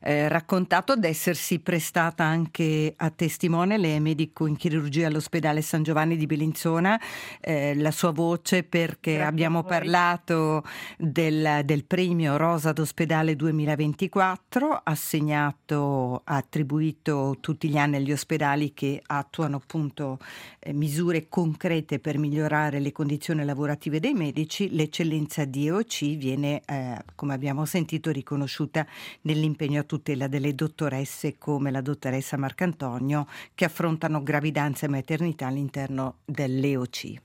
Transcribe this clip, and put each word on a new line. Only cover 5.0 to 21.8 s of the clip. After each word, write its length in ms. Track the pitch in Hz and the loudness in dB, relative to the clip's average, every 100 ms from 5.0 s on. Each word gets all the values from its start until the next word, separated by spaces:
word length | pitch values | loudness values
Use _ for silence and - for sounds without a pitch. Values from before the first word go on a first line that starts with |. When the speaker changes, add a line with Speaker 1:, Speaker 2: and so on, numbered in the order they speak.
| 165 | 2
Speaker 1:
all'ospedale 560 | 151 151 170 156 151 | 0 -2 0 2 0
San 200 | 156 160 | 0 0
Giovanni 360 | 156 156 160 165 | 2 2 2 2
di 80 | 151 | 0
Bellinzona, 760 | 151 156 156 170 165 180 226 - - - - | 0 0 0 0 2 2 2 -2 -12 -14 -10
eh, 340 | - 156 143 143 | -2 0 0 2
la 160 | 151 | 2
sua 180 | 156 175 | 2 0
voce, 520 | 151 165 170 - 185 | 2 0 0 2 0
perché 500 | 170 170 165 - - | 2 0 0 -2 -2
Speaker 2:
Grazie 140 | 156 151 | 0 2
Speaker 1:
abbiamo 340 | 156 165 170 | 2 2 2
Speaker 2:
a 20 | |
voi. 80 | 170 | 2
Speaker 1:
parlato 960 | 175 160 175 175 175 - 165 156 156 - - - - | 0 4 4 4 2 0 2 2 0 -2 -14 -14 -4
del, 640 | 160 143 160 156 156 147 | -2 2 2 4 4 2
del 200 | 143 147 - | 2 0 0
premio 500 | 180 180 175 156 143 | 0 2 2 2 2
Rosa 360 | 165 170 156 | 2 2 0
d'Ospedale 600 | 151 151 - 160 160 160 | 0 -2 -2 0 2 2
duemilaventiquattro, 1500 | 151 160 156 151 147 151 143 190 202 185 180 _ 254 294 302 | 2 2 2 2 2 0 0 0 2 2 0 _ 0 2 0
assegnato, 1400 | - 151 - 160 151 147 147 - - 147 143 139 127 127 | 0 -2 -2 0 2 2 0 -2 -2 0 2 0 0 -4
attribuito 1120 | - 143 - 160 143 151 160 147 - 143 135 135 | -2 -2 -2 -2 0 2 0 -2 -2 0 0 -2
tutti 300 | - 156 160 | -4 -2 0
gli 80 | 147 | 2
anni 180 | 147 143 | 2 2
agli 160 | 139 | 0
ospedali 600 | 147 - 156 143 143 147 | -2 -2 0 2 2 0
che 280 | - 139 139 - | -2 -2 -2 -4
attuano 500 | 143 139 - 156 139 | -4 -4 -4 -2 -2
appunto, 640 | - 160 147 - 143 131 - - - - | -4 -4 -4 -4 -6 -6 -12 -18 -18 -16
eh, 160 | - | -6
misure 520 | 147 151 147 175 165 156 | -2 0 0 2 0 0
concrete 680 | - 165 151 185 165 | 0 0 0 0 0